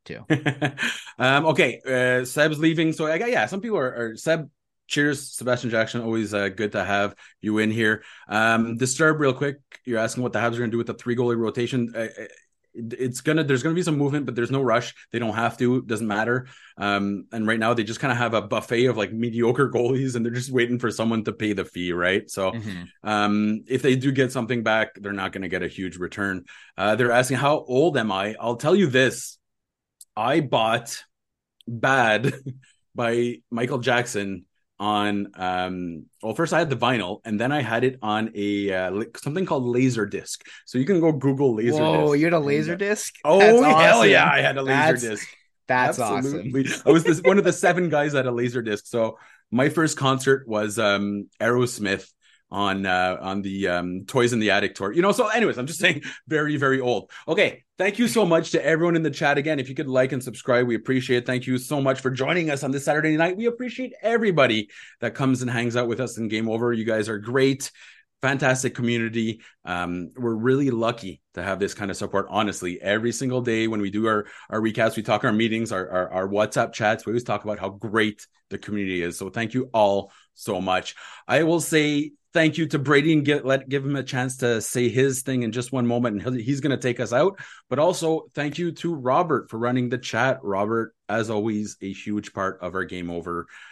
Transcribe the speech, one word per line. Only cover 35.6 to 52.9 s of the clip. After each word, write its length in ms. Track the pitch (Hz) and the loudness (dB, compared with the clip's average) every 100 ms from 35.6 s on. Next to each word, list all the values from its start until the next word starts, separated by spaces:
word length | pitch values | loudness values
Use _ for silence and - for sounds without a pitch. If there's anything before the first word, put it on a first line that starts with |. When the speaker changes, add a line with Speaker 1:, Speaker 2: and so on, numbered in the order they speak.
| 92 92 87 80 - _ | -4 -6 -8 -10 -16 _
Speaker 2:
well, 120 | 110 | -8
first 180 | 110 165 | -4 0
I 60 | 165 | 0
had 100 | 160 | 0
the 80 | 120 | 0
vinyl, 440 | 120 123 90 104 | 0 0 -2 -8
and 160 | 117 104 | -4 -2
then 120 | 123 | 0
I 100 | 147 | 0
had 220 | 113 117 | 0 0
it 140 | 127 131 | 0 -2
on 300 | 107 107 110 | -4 -2 -4
a, 380 | 101 101 101 98 | -4 -2 -2 -2
uh, 180 | 92 92 | -2 -2
li-, 160 | 98 113 - | -4 -6 -8
something 300 | 139 170 185 | -6 -4 -2
called 180 | 147 | -2
Laserdisc. 800 | 123 123 131 113 101 95 - - - - - | 0 2 2 0 -4 -6 -10 -14 -16 -20 -6
So 120 | 127 | -4
you 60 | |
can 160 | 156 180 | 0 2
go 120 | 160 | 2
Google 440 | 151 139 135 139 107 | 2 0 2 2 2
Laserdisc. 220 | 120 151 | 0 2
Speaker 1:
Whoa, 340 | 156 156 151 | 2 4 4
you 120 | 147 165 | 4 4
had 80 | |
a 40 | 170 | 2
Speaker 2:
And, 60 | |
uh, 40 | 143 | 2
Speaker 1:
Laserdisc? 640 | 147 156 175 202 208 - - | 0 -2 -4 -2 -4 -6 -4
Speaker 2:
Oh, 140 | 147 190 | 4 8
Speaker 1:
That's 220 | 208 233 | 10 10
Speaker 2:
hell 360 | 269 - 165 233 | 8 8 8 8
Speaker 1:
awesome. 120 | 208 | 8
Speaker 2:
yeah, 180 | 175 156 | 8 6
I 100 | 139 | 4
had 180 | 143 135 | 2 0
a 60 | |
Speaker 1:
That's, 400 | 135 135 156 120 | 2 4 4 2
Speaker 2:
Laserdisc. 220 | 117 107 - - _ _ - | -2 -6 -8 -16 _ _ -2
Speaker 1:
that's 300 | 127 127 127 | 2 2 0
Speaker 2:
Absolutely. 680 | 113 127 135 151 127 135 135 | 0 0 -2 -4 -2 -2 -2
Speaker 1:
awesome. 160 | - - | 2 6
Speaker 2:
I 40 | |
was 140 | 165 | 6
this, 160 | 160 156 | 6 4
one 160 | - 196 | 6 6
of 60 | |
the 80 | 175 | 4
seven 360 | 170 185 175 170 | 2 2 2 2
guys 240 | 147 147 | 2 2
that 120 | 143 127 | 0 0
had 80 | |
a 20 | 120 | 0
Laserdisc. 500 | 123 123 113 101 - | -2 -2 -2 -4 -2
So 320 | 117 113 - - - - | -2 -2 -4 -20 -20 -4
my 180 | 117 139 | 0 2
first 280 | 170 156 - | 2 0 2
concert 500 | 135 131 135 135 123 | 0 2 2 2 2
was, 300 | 107 107 104 | -2 -2 0
um, 500 | 104 101 101 101 - - | 2 2 0 -4 -8 -2
Aerosmith 720 | 113 123 123 - 101 95 - _ _ _ - | 2 2 0 -2 -2 -2 -4 _ _ _ -10
on, 360 | 98 101 98 | -2 0 0
uh, 300 | 95 | 0